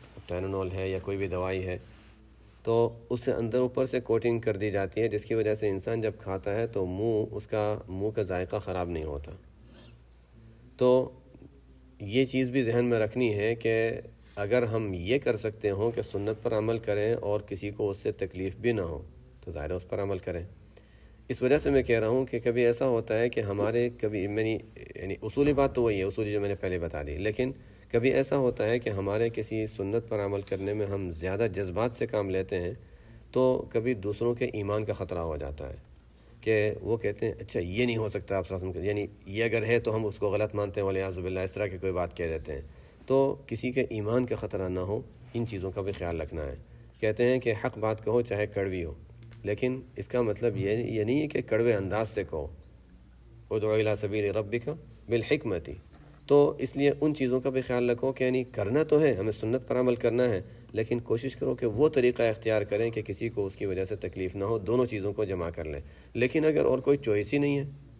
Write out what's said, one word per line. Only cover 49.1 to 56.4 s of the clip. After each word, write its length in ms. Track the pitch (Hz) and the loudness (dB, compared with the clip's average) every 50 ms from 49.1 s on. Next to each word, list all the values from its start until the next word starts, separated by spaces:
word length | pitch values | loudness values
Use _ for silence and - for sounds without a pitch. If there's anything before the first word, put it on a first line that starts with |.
| - - - - - - | -20 -20 -20 -20 -16 -8
لیکن 380 | - 98 104 - 127 127 131 135 - - - | -4 -4 -2 0 0 0 0 -2 -8 -10 -10
اس 120 | - - - | -10 -6 0
کا 140 | - 123 | 0 2
مطلب 340 | 120 107 101 107 117 117 101 | 2 2 0 0 0 0 0
یہ، 140 | 95 95 98 | 0 0 2
یہ 340 | 107 120 117 - 113 110 104 | 2 0 0 0 0 0 2
نہیں 180 | 113 131 151 | 2 2 2
ہے 60 | - - | 2 0
کہ 140 | - - | -2 -2
کڑوے 320 | - - 113 110 117 123 107 | -2 2 2 4 4 4 4
انداز 340 | 98 98 92 101 107 110 107 | 2 2 0 0 0 0 -2
سے 160 | - 104 90 - | -2 -4 -4 -4
کہو، 160 | 82 78 71 - - - - - - - - - - - - - - - - - - - - - | -4 -6 -6 -6 -10 -14 -20 -20 -20 -20 -20 -20 -20 -20 -20 -20 -20 -20 -20 -20 -20 -16 -6 -2
"ادعو 200 | 107 110 104 107 | -2 0 2 4
الی 260 | 107 107 107 107 104 101 | 4 4 4 4 2 0
سبیل 240 | 107 98 104 107 101 | 0 -2 0 0 2
ربک 440 | 101 95 110 104 101 120 120 - 147 160 160 - - - - - - | 2 2 0 -2 -2 -2 -4 -2 -4 -8 -8 -10 -18 -20 -14 -4 0
بالحکمت۔" 600 | 117 117 110 - 147 151 - 110 92 82 - 69 - - - - - - - - - - - | 0 0 2 2 0 0 0 -2 -4 -4 -4 -8 -12 -14 -16 -20 -20 -20 -20 -20 -20 -6 2
تو 280 | - 143 143 | 6 8 8